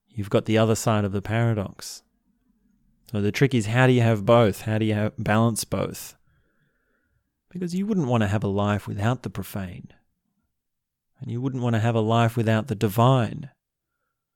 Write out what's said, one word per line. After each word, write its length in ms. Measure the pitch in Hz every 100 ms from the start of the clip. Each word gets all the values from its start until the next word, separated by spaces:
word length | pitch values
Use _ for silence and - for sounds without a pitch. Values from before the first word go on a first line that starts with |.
| _
you've 220 | 107 98
got 160 | 117 -
the 120 | 110
other 160 | 113
side 300 | 107 117 107
of 80 | 101
the 100 | 101
paradox. 800 | 98 113 117 107 92 - - - _ _ _ _ _ _ _ _ _ _ -
So 100 | 104
the 120 | 104
trick 220 | - 139
is, 120 | 123 104
how 200 | 123 127
do 60 |
you 100 | 123
have 240 | 117 110 101
both? 360 | 120 110 -
How 160 | - 107
do 60 |
you 100 | 110
ha-, 160 | 104 104 -
balance 460 | 107 107 117 104
both? 520 | - 98 90 - - - _ _ _ _ _ _ _ _ _ _ _ _ _
Because 240 | 180 180
you 120 | 180 202
wouldn't 220 | 190 127
want 140 | 120
to 60 | 101
have 160 | 104
a 40 | 101
life 380 | 98 101 104 -
without 360 | 104 110 127
the 80 | -
profane. 580 | 98 92 104 92 - - _ _ _ _ _ _ _ _ _ _ _ _ _
And 100 | 127
you 100 | 117
wouldn't 220 | 135 127
want 120 | 120
to 60 | 113
have 140 | 117
a 60 | 117
life 360 | 107 113 117 123
without 320 | 110 110 -
the 60 |
divine. 760 | 104 110 104 120 131 107 - - _ _ _ _ _ _ _ _